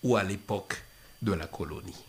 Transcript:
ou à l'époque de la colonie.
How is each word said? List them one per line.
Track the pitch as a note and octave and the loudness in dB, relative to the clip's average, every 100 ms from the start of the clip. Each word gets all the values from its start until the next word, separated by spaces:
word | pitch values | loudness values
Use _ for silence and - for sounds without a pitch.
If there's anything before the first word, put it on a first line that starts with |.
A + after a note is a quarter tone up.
ou | B2+ A2+ | 6 4
à | |
l'époque | F#2+ G2 - G#2 - - - - - - | 4 -2 -2 -4 -2 -8 -8 -20 -20 -4
de | A2 | 0
la | F2+ D#2+ | 0 0
colonie. | - D2+ D2+ - - | -6 -6 -6 -10 -14